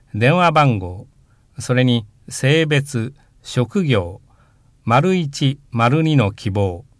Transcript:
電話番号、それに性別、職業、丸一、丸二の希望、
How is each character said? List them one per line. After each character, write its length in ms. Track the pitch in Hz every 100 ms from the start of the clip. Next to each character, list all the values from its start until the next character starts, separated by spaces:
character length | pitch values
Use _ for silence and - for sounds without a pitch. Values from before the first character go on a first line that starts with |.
| _
電 220 | 107 120 180
話 160 | 175
番 260 | 156 143 107
号、 280 | 90 92 - _ _ _ _ -
そ 140 | -
れ 100 | 127
に 240 | 127 120 107 _ -
性 380 | - 131 160 156
別、 480 | 147 143 120 110 - _ _
職 440 | - 127 120 202 156
業、 340 | 107 85 - - _ _ _ _ _
丸 320 | 110 123 180 185
一、 420 | 147 - 139 139 _
丸 320 | 117 117 156
二 120 | 160
の 160 | 143 101
希 180 | 101 104
望、 340 | 98 98 87 - _